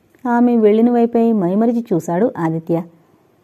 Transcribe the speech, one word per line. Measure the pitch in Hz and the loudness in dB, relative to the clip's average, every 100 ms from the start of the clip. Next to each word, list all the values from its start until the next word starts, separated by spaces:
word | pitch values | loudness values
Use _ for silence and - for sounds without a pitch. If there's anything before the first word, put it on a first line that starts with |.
| _ _ 247 | _ _ -4
ఆమె | 240 240 233 | 0 2 2
వెళ్ళిన | 208 220 233 | 2 4 2
వైపే | 240 233 233 233 | 2 0 0 0
మైమరిచి | 214 175 196 233 233 233 | 0 0 0 0 -2 -2
చూశాడు | 170 170 170 254 247 | -4 -2 -2 -2 -2
ఆదిత్య. | 165 165 165 170 170 _ _ _ _ _ | -4 -4 -4 -4 -6 _ _ _ _ _